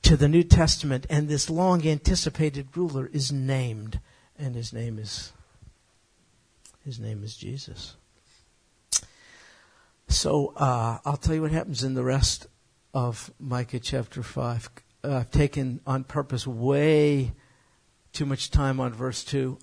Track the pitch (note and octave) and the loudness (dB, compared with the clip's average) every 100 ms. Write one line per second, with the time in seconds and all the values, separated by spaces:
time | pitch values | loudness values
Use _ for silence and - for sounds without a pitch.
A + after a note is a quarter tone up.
0 | - D3+ C#3+ E3 E3+ - D#3+ - D3 B2+ | 8 8 8 6 8 6 6 2 -2 -4
1 | - D3+ D3+ D3 - E3 F#3 F3+ D#3 D3+ | 0 0 0 -2 0 2 4 4 4 2
2 | - F3+ D#3 - D#3 C#3 C3+ F3 F3+ C3 | 4 2 0 0 -2 -2 -8 -4 -2 -2
3 | C3 D3 C3 C#3+ C3 C3+ B2 A2 G#2+ - | -4 -4 -2 -2 0 0 -2 -6 -6 -8
4 | - _ _ - C#3 A#2+ A2 A#2 A#2 A2 | -8 _ _ -10 -8 -6 -8 -8 -8 -8
5 | G#2+ - - - - _ - _ _ _ | -8 -10 -12 -18 -20 _ -20 _ _ _
6 | _ _ _ _ _ _ - _ C#3+ A#2 | _ _ _ _ _ _ -20 _ -14 -10
7 | A2 G#2+ G#2+ - - C3+ - - - - | -8 -8 -10 -12 -10 -10 -12 -14 -16 -18
8 | _ _ _ _ _ _ _ _ _ - | _ _ _ _ _ _ _ _ _ -4
9 | - _ - - - - _ _ _ _ | -4 _ -20 -20 -20 -20 _ _ _ _
10 | - - - D3 C#3 - C#3 B2 A2+ A2+ | -2 0 2 0 0 0 0 2 -2 -4
11 | - C#3+ - D#3 D#3 D#3 - B2 C3 C3 | -4 0 0 0 0 -2 -2 -4 -2 -2
12 | B2+ C3+ A#2+ - - _ _ _ _ C3+ | 0 2 2 0 -10 _ _ _ _ -2
13 | B2 A2 - - C#3 B2 A#2+ B2 - C3+ | -2 -4 -12 -14 -6 -6 -4 -6 -4 -6
14 | A#2 - A#2 - A#2+ A#2+ - - _ _ | -6 -10 -8 -6 -4 -4 -8 -20 _ _
15 | C#3+ C3+ A#2+ - C#3+ D3 C3 B2 - C3+ | -4 -4 2 2 2 0 -4 -6 -4 -4
16 | C3 D3 C3+ B2 C3+ A2+ B2 C#3 D3+ D3+ | -2 -6 -4 -6 -6 -4 0 2 4 4
17 | D3 C#3+ B2 - _ _ _ _ _ _ | 4 2 -2 -6 _ _ _ _ _ _
18 | _ - C#3+ C3+ - D3 C#3 C3 B2+ A2+ | _ -6 -4 -4 0 0 2 0 -2 -4
19 | B2+ - - C#3 C3 C3 | -6 -6 -4 -2 -2 -4